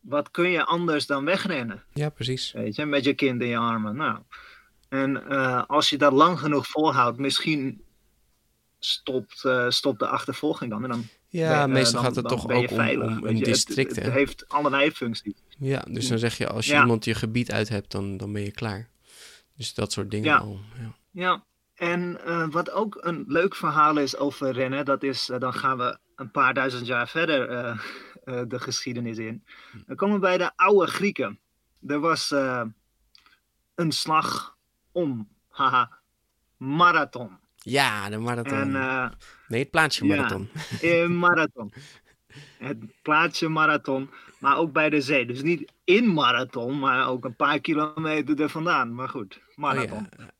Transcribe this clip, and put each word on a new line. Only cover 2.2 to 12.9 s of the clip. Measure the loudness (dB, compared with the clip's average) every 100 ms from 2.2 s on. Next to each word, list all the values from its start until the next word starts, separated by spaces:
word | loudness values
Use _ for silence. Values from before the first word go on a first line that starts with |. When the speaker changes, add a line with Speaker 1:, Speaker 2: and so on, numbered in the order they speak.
| -6 -6 -6
Speaker 1:
Weet | -6 -6 -4
je, | 0
met | 2
je | 2
kind | 2 0 0
in | -2
je | 0
armen. | 0 0 -2 -2
Nou. | -4 -4 -12 -20 -20 -20 _ _ _
En, | -2 -2 -2 -2
eh, | -2 0 0 2
als | 2 2
je | 4
dat | 6
lang | 8 6 4
genoeg | 0 0 0
volhoudt, | 0 2 4 2 2
misschien | -2 -2 0 -2 -2 -8 -20 _ _ _ _ _ _ _ _ _
stopt, | -6 -4 -2 -4 -4 -4 0
eh, | 2 2
stopt | 0 0 0
de | -2
achtervolging | -2 -4 -4 -2 -2 -6
dan. | -6
En | -4
dan | -6 -8 _ _
Speaker 2:
Ja, | -2 2
Speaker 1:
ben, | 2
eh, | 4
Speaker 2:
meestal | 4 4
Speaker 1:
dan, | 2
Speaker 2:
gaat | 0 0
het | -2
Speaker 1:
dan | -2
Speaker 2:
toch | 2
Speaker 1:
ben | 2
je |
Speaker 2:
ook | 2
om, | 0
Speaker 1:
veilig, | 2